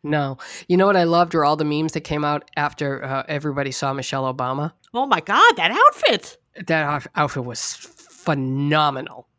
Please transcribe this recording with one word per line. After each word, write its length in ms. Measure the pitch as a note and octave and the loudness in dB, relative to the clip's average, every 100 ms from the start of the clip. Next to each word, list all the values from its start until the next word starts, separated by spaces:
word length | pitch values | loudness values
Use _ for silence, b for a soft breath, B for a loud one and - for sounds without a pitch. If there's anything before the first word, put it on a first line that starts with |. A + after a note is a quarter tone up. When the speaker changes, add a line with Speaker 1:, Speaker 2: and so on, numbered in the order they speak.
Speaker 1:
No. 320 | D3 D3+ C#3 C3 B B B | -2 -2 -2 -6 B B B
You 80 | F3+ | 4
know 80 | G3 | 4
what 80 | G3 | 4
I 80 | |
loved 280 | E3+ E3+ E3+ | 4 4 2
were 80 | E3+ | 2
all 120 | D3 D3+ | 2 2
the 80 | |
memes 280 | D3+ D3 D#3 | 0 0 -2
that 100 | D#3+ | -4
came 200 | - D3+ | -4 -4
out 280 | D3 D3 - - | -2 -4 -6 -4
after, 440 | D3 - C#3+ C3+ | -4 -4 -6 -6
uh, 200 | C3 C3+ C3+ | -6 -6 -6
everybody 440 | D3 D3+ C#3 C#3 | -6 -4 -4 -6
saw 200 | C3 C#3 | -4 -4
Michelle 380 | C3+ B2+ C#3 C3 | -4 -6 -4 -4
Obama. 400 | C3 B2+ C3+ D3+ _ _ | -4 -4 -4 -6 _ _
Speaker 2:
Oh 140 | A#3+ C4+ | -6 0
my 140 | G#3+ | 0
God, 320 | D#3+ A3+ A#4+ A#4 | 2 4 4 6
that 140 | E3+ | 0
outfit! 640 | C#4+ C#5+ D5+ D#5 G3+ - - _ - F#3 | 6 4 6 0 0 -4 -20 _ -14 -2
Speaker 1:
That 200 | D#3+ D3 | 0 0
outf-, 200 | D3 - - | -4 -4 -2
outfit 280 | D3 C#3 A#2+ | -2 -2 -8
was 140 | A#2+ - | -8 -10
phenomenal. 1500 | - - - - - - C#3+ C3 C3 C#3+ D3+ D3+ C3+ B2 B2 - | -10 -16 -20 -20 -8 -2 -2 -2 -2 2 2 2 0 -12 -18 -20